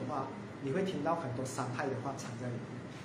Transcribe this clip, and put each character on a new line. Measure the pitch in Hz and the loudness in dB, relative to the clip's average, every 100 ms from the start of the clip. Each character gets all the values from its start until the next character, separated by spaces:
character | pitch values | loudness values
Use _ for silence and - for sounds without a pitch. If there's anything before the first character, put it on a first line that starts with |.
| 127 | 2
话， | 143 139 - - - | 0 0 -4 -6 -4
你 | 139 | 2
会 | 180 | 4
听 | 185 147 | 4 4
到 | 151 165 | 4 4
很 | 123 | 2
多 | 120 | 0
伤 | 127 - 123 | 0 0 0
害 | 123 151 | 2 2
的 | 117 | 2
话 | 139 131 | 0 -2
藏 | - 117 | -4 -4
在 | 123 | -2
里 | |
面。 | 113 - - - - | -2 -4 -6 -8 -8